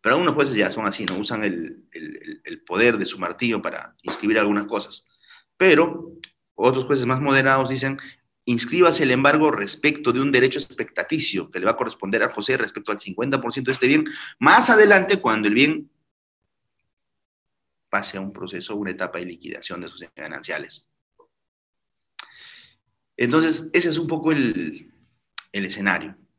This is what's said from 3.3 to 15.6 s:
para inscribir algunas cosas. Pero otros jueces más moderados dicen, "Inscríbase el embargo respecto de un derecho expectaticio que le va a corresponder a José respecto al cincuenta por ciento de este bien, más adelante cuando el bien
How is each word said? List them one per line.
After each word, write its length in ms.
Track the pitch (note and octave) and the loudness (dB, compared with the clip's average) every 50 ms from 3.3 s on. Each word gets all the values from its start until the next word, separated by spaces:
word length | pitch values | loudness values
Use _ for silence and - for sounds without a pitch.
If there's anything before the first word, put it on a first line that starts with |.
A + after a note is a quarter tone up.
| E2+ - B2 A#2+ A2+ G2+ F2+ | -6 -4 -4 -2 -2 -2 -4
para 320 | F2 D#2 D2+ - - _ _ _ | -6 -8 -8 -14 -16 _ _ _
inscribir 360 | - G#2+ - - G#2 G#2+ A2 | -10 -10 -4 0 0 2 2
algunas 280 | G#2+ G#2 G#2 G#2 G#2 | 2 2 0 -2 -2
cosas. 400 | G#2 A2 G#2 - - - - _ _ _ _ _ _ - - _ _ _ | -4 -6 -6 -6 -8 -16 -20 _ _ _ _ _ _ -20 -20 _ _ _
Pero 560 | _ F3+ F#3+ D#3+ D3 E3 E3+ - - - - - - - - _ _ _ _ _ | _ 4 4 6 6 4 2 0 -8 -12 -14 -18 -20 -20 -20 _ _ _ _ _
otros 300 | - G2+ B2 C3 C3 C3 | 0 2 2 2 2 0
jueces 200 | C3 C#3+ C3+ B2+ | 0 0 0 0
más 140 | A#2+ C3 C3 | 0 -2 -2
moderados 480 | D3 C#3+ C3+ C3+ C3+ C3+ C3+ C3+ C3 A#2+ | 0 2 2 4 4 4 2 2 2 -2
dicen, 300 | C3+ C3 C3 C3+ C3+ C3+ - - - _ _ _ _ _ _ | -2 -4 -4 -4 -6 -6 -12 -18 -20 _ _ _ _ _ _
"Inscríbase 600 | - A#2+ A#2 - - - F3 F3+ E3+ D#3 D#3+ D#3+ | -2 0 0 0 -2 2 6 6 6 6 4 2
el 80 | C3 B2+ | 2 2
embargo 380 | B2+ C3+ C#3+ D3 D#3 D#3 D3+ | 4 4 4 4 4 4 2
respecto 640 | - - G2+ G2+ - - - D3+ D3 - - B2 A#2+ | 2 0 -4 -6 -6 0 0 0 0 0 0 0 0
de 80 | B2+ | 2
un 120 | C3+ C#3+ C#3 | 0 2 4
derecho 260 | B2 A#2+ C3 C3 D3 | 4 4 4 2 -2
expectaticio 920 | C3+ - - - A2+ - _ - F2 - D#3+ D#3 C#3 - - F#2+ E2 - | -8 -8 -8 -10 -10 -8 _ -6 -6 -4 -2 -4 -2 -2 -4 -4 -6 -6
que 100 | _ F#2 | _ -4
le 60 | F2+ | 0
va 60 | G2+ A#2 | 0 0
a 40 | |
corresponder 460 | - B2+ - - - - F#2+ G2+ A2+ G#2 | 0 -2 -6 -6 -10 -8 -2 0 0 0
a 60 | A#2+ | 0
José 260 | - - G2+ C3 C3 | -2 -6 -4 -2 -2
respecto 340 | B2 A#2 G#2 - - G#2 - | -2 -2 -4 -6 -10 -6 -6
al 100 | G#2+ G2+ | -6 -6
cincuenta 400 | - - F#2 G2+ A#2 C#3 C#3 C3 | -6 -12 -8 -6 -4 -2 -2 -2
por 120 | - A#2 - | -2 -4 -6
ciento 180 | C#3 B2+ B2 | -6 -4 -4
de 40 | C3+ | -4
este 120 | C3 B2+ | 0 2
bien, 180 | B2 C#3+ D#3 D#3 D#3 - - - - - _ | 2 4 2 2 0 -6 -12 -14 -16 -8 _
más 300 | A#2+ D3 F3+ A3+ B3 - | 4 6 6 8 8 6
adelante 500 | A#3+ G#3+ G#3+ G3+ G#3 F#3+ F#3 F3+ G3+ F#3+ | 8 8 8 8 8 6 6 4 0 0
cuando 260 | - A#2+ A2 G#2+ G#2+ | 2 0 0 2 2
el 80 | G#2 G#2 | 2 4
bien 340 | A#2+ | 4